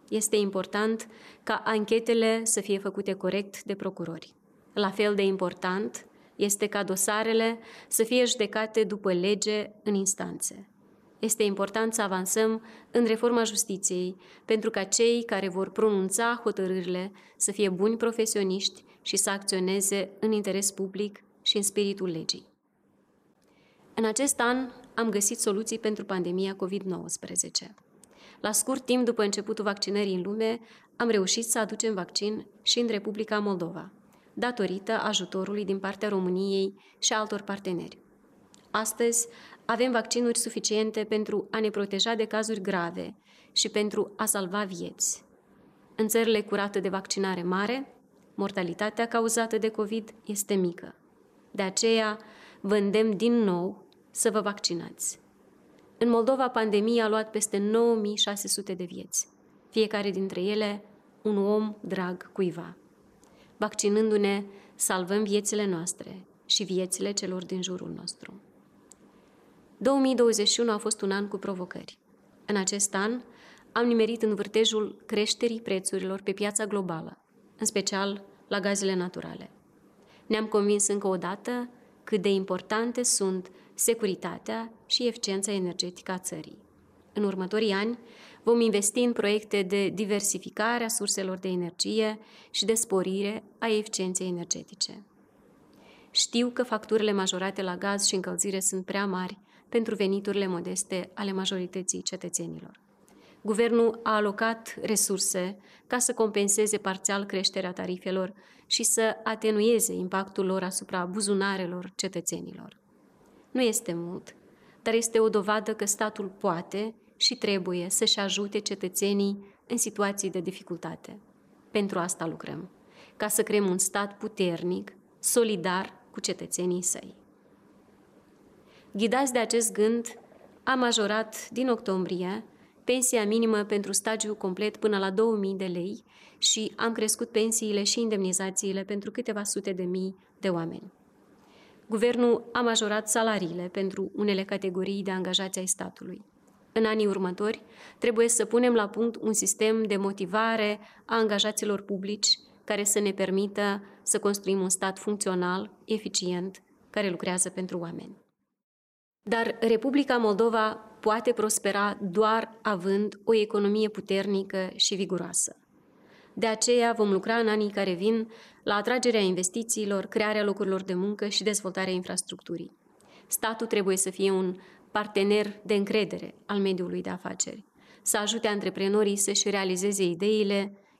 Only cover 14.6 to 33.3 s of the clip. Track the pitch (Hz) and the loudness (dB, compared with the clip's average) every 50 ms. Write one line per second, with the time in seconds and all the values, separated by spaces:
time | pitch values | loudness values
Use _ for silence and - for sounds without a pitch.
14.6 | 208 220 220 202 190 190 - - 233 233 233 240 233 - 214 190 190 190 175 190 | 0 0 0 -2 -2 0 2 4 6 6 4 4 2 0 -2 -2 0 -2 -2 -2
15.6 | 190 185 - - 214 214 208 196 190 185 - 233 233 233 240 233 - 214 202 - | -4 -2 0 2 4 4 4 4 2 2 0 0 0 0 0 0 -2 -2 0 0
16.6 | 190 185 190 185 175 180 180 180 185 202 196 - - - - - - - 196 - | 0 0 0 -2 -2 -2 -2 -4 -4 -6 -10 -14 -20 -20 -6 -2 -2 -2 2 2
17.6 | 208 190 185 170 196 220 233 226 240 233 220 233 220 220 - 208 196 190 185 196 | 2 2 2 4 2 2 2 2 0 0 2 0 0 0 0 0 0 0 0 0
18.6 | 196 - - - - - - _ - - - 190 - 208 196 202 202 - 202 185 | -2 -4 -6 -10 -20 -20 -20 _ -6 -2 0 0 2 2 0 -2 -2 -2 -2 0
19.6 | 180 185 190 202 190 - 202 202 - - - - - 220 220 208 196 202 185 196 | 0 0 0 0 0 0 0 -2 -2 -4 -4 -2 0 2 2 2 2 0 0 0
20.6 | 202 - - - 190 190 190 190 208 202 202 - - _ _ _ - - - 214 | 0 -2 -2 -2 -6 -4 -4 -4 -4 -6 -6 -12 -20 _ _ _ 0 0 2 2
21.6 | 196 - - 214 208 196 196 196 185 180 165 160 - - - - - _ _ _ | 2 0 0 0 0 0 -2 -2 -4 -4 -4 -4 -4 -6 -8 -8 -10 _ _ _
22.6 | _ _ _ _ _ _ _ _ _ _ _ _ _ _ _ _ _ _ _ _ | _ _ _ _ _ _ _ _ _ _ _ _ _ _ _ _ _ _ _ _
23.6 | _ _ _ _ _ - - - 226 220 214 233 277 277 - - 233 233 247 262 | _ _ _ _ _ -8 -4 -2 0 0 2 2 0 0 2 2 2 2 2 0
24.6 | 262 247 - - - - - - 233 226 196 202 196 - - - - 220 196 202 | -2 -6 -10 -16 -20 -8 -4 -2 0 0 0 0 0 -2 -2 -2 0 0 0 0
25.6 | 220 - 226 220 - 214 214 208 208 - 196 180 175 175 180 185 190 190 196 196 | -2 -4 -4 -2 -2 -2 -2 -4 -4 -4 -2 -2 -2 -2 -2 -2 -2 -2 -4 -4
26.6 | 196 180 196 202 190 190 175 170 170 170 - - - 185 175 180 - 165 - - | -6 -4 -4 -4 -4 -4 -6 -6 -6 -8 -8 -8 -8 -6 -4 -4 -2 -2 -4 -6
27.6 | - - - _ _ _ _ - - - - - - - - - - 208 214 - | -8 -10 -16 _ _ _ _ -20 -20 -20 -20 -20 -20 -20 -10 -6 -4 -2 0 0
28.6 | - - 262 262 254 - 247 254 247 233 233 226 214 202 202 214 202 214 220 214 | 0 0 -2 0 2 2 2 4 4 2 2 2 2 2 0 -2 -4 -4 -4 -2
29.6 | 202 208 196 202 - 190 202 202 208 202 185 180 175 196 208 220 226 220 233 233 | 0 -2 -2 -2 -2 -2 0 0 0 0 0 -2 -2 -2 -2 0 0 0 -2 -4
30.6 | - - - - - _ _ - 240 233 220 202 190 190 - 233 233 - - 240 | -8 -14 -20 -20 -20 _ _ -2 0 2 2 2 2 2 0 0 0 0 0 0
31.6 | 220 - 214 214 - 226 214 185 175 175 - - 202 208 214 214 - - - - | -2 -2 -2 -2 -2 -2 -2 -2 -4 -4 -4 -2 -2 -2 -4 -4 -8 -12 -18 -6
32.6 | - - - 240 240 226 214 202 202 214 202 208 220 - | -2 0 2 2 2 2 0 -2 -2 -4 -4 -4 -2 -2